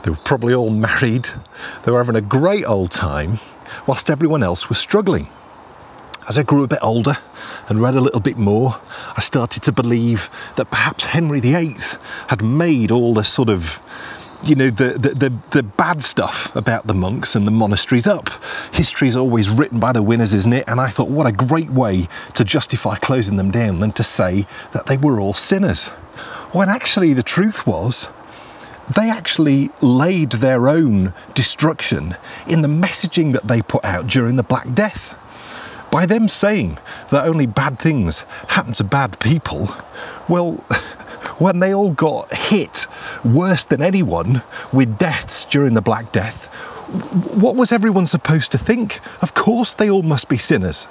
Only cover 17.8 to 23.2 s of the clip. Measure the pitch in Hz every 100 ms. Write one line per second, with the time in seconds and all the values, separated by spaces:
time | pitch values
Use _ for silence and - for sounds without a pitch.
17.8 | - 123 202 196 - - - - - -
18.8 | - - 135 120 131 117 101 113 - 117
19.8 | 113 110 101 117 110 104 101 127 - 120
20.8 | 131 - 120 143 131 98 127 160 156 131
21.8 | 117 95 87 - - - 113 156 - 117
22.8 | 110 104 - 131